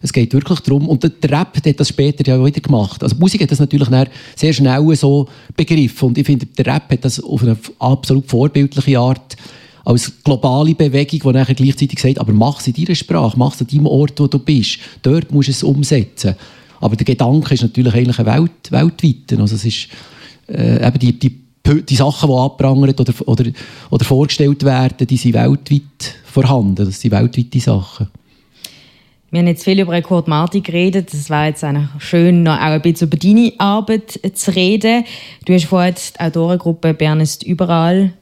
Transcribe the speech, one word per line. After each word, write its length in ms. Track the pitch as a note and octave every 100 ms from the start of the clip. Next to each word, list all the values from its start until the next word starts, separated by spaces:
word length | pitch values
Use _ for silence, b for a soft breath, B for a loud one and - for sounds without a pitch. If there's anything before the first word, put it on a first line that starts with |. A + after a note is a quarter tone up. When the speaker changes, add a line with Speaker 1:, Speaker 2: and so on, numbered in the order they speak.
Speaker 1:
es 80 | C#3
geht 220 | - A#2
wirklich 280 | C3+ - F3
darum, 280 | - C#3 D#3
und 140 | D3+
der, 80 | D#3+
der 180 | - D3+
Rap 340 | C#3+ F#3 -
hat 160 | D#3 C#3
das 100 | D3
später 380 | - C#3 D3 C3+
ja 160 | C3
wieder 160 | C3 C#3+
gemacht. 440 | - B2+ G2+ -
Also 100 | -
die 80 | A#2
Musik 220 | F#3 G3+
hat 80 | D3+
das 80 | C#3+
natürlich 300 | D3 C#3+ C3
dann 180 | B2+ C3 B B B
sehr 160 | D#3
schnell 440 | D#3 C3+ C3 D#3 D3+
so 340 | C#3 C#3+ C3+ B B -
begriffen. 520 | D#3 D#3+ B2+ - B2+
Und 100 | A#2+
ich 80 | C#3+
finde, 220 | C3+ -
der 180 | - B2+
Rap 260 | C#3+ -
hat 140 | B2+ C3+
das 180 | -
auf 200 | - A2+
eine 120 | B2 A2 - -
absolut 480 | A#2+ C3+ - C3 C3+
vorbildliche 720 | A#2+ D3 D3 C#3 C#3+ C#3 C3
Art 400 | A#2+ E3 _ - B B B B -
als 380 | A#2+ - -
globale 500 | - C3 C#3 B2+ D#3
Bewegung, 460 | D#3 D3+ C3+ C#3 D#3+
die 180 | C#3 B2+
nachher 160 | B2+
gleichzeitig 460 | C3 C3+ C3+ C#3+ -
sagt, 200 | B2+ C#3
aber 140 | G#2+
mach's 320 | G#2 A#2+ C#3+ -
in 80 |
deiner 220 | B2 F3 F3
Sprache, 420 | - E3 A#2 B2
mach's 240 | B2+ -
an 60 | A#2+
deinem 180 | C#3+ D3+
Ort, 340 | C3+ C#3+ -
wo 60 | C#3+
du 140 | C#3
bist. 400 | B2 D3 G#2 - B B
Dort 280 | - D#3+ D#3+
musst 180 | C#3+ C#3
du 20 |
es 100 | C3
umsetzen. 760 | D3+ C#3 C#3 C#3+ G2+ - G2 F#2 B B B B
Aber 160 | G#2+ G#2+
der 100 | -
Gedanke 480 | B2+ A#2+ D3 D3+
ist 80 | C3
natürlich 320 | A#2 - B2
eigentlich 240 | A2 B2 A#2+
ein 80 | G#2+
Welt-, 460 | B2+ E3+ - -
weltweiter. 680 | D3+ D#3+ E3 E3 - - A#2
Also 140 | G#2+
es 120 | A2 A2+
ist, 220 | - - B B B B B -
äh, 400 | - A#2+ A#2 A#2
eben 100 | B2+
die, 220 | B2 -
die, 200 | C3 - _ _ - D3+ -
die 100 | C3
Sachen, 320 | C#3 D3 D3+
die 80 | B2+
angeprangert 640 | C3+ - C3+ C3+ C#3 C3+
oder, 140 | B2+ - -
oder, 180 | A2+ A#2+ C3 B B B
oder 120 | -
vorgestellt 600 | - C3+ D3 - C#3+ C#3
werden, 420 | C#3 B2+ C3 - B2
die 120 | B2+
sind 180 | B2 A2+
weltweit 800 | A#2 C#3 - D3 - _ - - -
vorhanden. 600 | - B2 C3 G2 F#2+ G2+
Das 140 | F#2+
sind 120 | A#2
weltweite 480 | G#2 A#2+ B2 A#2+ C3+
Sachen. 480 | A#2 G#2 F#2 - G#2+ - B B B B B B B B B B _
Speaker 2:
Wir 100 | E3
haben 80 | F3
jetzt 160 | E3+
viel 160 | - G3
über 220 | F3+ F3
Kurt 260 | E3+ F3+ E3
Marti 320 | D3+ F3 G3+
geredet. 540 | G3+ E3+ F3+ F#3+ F3
Es 160 | D3+ C#3+
wäre 160 | D3+ D#3
jetzt 180 | D3
eigentlich 240 | D3+ C#3+ D3 C#3+
schön, 440 | - F3 E3+ F3
noch 140 | E3 D3+
auch 60 |
ein 180 | D3 D3+
bisschen 260 | E3+ D#3+ E3
über 80 | D3+
deine 380 | F#3 G#3+ A#3+ -
Arbeit 600 | G3+ G#3 G3+ A3 A3 - G3
zu 200 | G3 -
reden. 520 | F#3 F#3 G#3 A3 A#3+ A#3+ B B B -
Du 80 |
hast 120 | F#3 D#3
vorhin 280 | F#3 F3+ F3
die 240 | - -
Autorengruppe 760 | E3 E3 E3 F3+ E3+ E3 D#3+ D#3
Bern 260 | D#3 D#3
ist 220 | D#3 -
überall 680 | - F3+ F3 E3 E3 F#3 G3 F3+